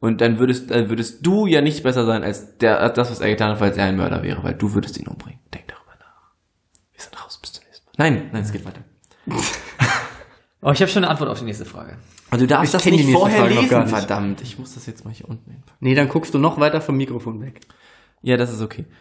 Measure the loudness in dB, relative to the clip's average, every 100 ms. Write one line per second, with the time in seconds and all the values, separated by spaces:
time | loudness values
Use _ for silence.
0 | -2 2 2 4 2 0 0 0 0 -2
1 | -4 -2 0 2 4 4 2 0 0 0
2 | 2 0 -2 -6 -8 0 2 4 2 2
3 | -2 0 -2 0 0 2 0 2 0 0
4 | -2 -2 -4 -6 -6 -2 -2 -2 -4 -8
5 | -12 -14 -16 -20 -18 -20 -18 -20 _ _
6 | _ _ _ _ _ _ _ -20 _ -18
7 | -18 -16 -18 -16 -16 -18 _ -20 _ 0
8 | 0 0 -4 -8 -6 -8 -12 -16 -20 _
9 | -20 _ -10 -4 -4 -6 -10 -2 0 0
10 | -6 -14 -20 _ _ _ 0 2 4 2
11 | 0 0 -2 -4 -8 -10 -12 -16 -18 -20
12 | -20 -18 -4 2 4 4 2 2 4 6
13 | 6 6 6 4 4 4 4 4 4 0
14 | -2 -2 -4 -6 -10 -14 -14 -14 -16 -16
15 | -16 -16 -14 -16 -16 -20 -20 -4 0 2
16 | 2 0 -2 2 2 4 2 2 -2 -2
17 | -2 -6 -8 -10 -12 -16 _ _ _ _
18 | _ _ 0 2 2 -2 -8 -8 -16 _